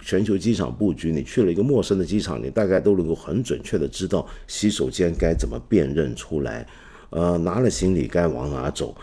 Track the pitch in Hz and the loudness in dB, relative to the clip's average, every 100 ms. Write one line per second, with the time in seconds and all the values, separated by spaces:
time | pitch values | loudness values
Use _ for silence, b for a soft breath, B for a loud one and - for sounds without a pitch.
0 | - 95 110 98 104 101 65 62 101 - | -2 0 2 2 2 0 -2 0 0 0
1 | 82 78 64 - 95 85 127 123 - 98 | -2 -2 0 2 2 2 2 2 2 0
2 | 82 101 92 62 65 110 98 92 104 95 | 0 -2 -2 -4 -4 0 2 4 4 4
3 | 80 80 - 98 123 67 - 98 71 - | 2 -2 -2 -2 -2 -4 -2 -2 -2 -4
4 | 95 90 B B - - 104 104 71 - | -2 -2 B B -12 -2 0 0 -2 0
5 | 87 82 85 82 67 120 - 101 69 76 | 0 2 2 2 -2 -6 0 2 2 0
6 | 69 117 - 76 64 57 - B B B | -2 -4 -4 -4 -2 -6 -12 B B B
7 | - 82 87 87 87 104 120 - 92 87 | -8 0 2 2 0 2 2 2 2 2
8 | 62 87 85 62 71 67 67 - - B | 0 2 0 0 -4 -4 -6 -4 -6 B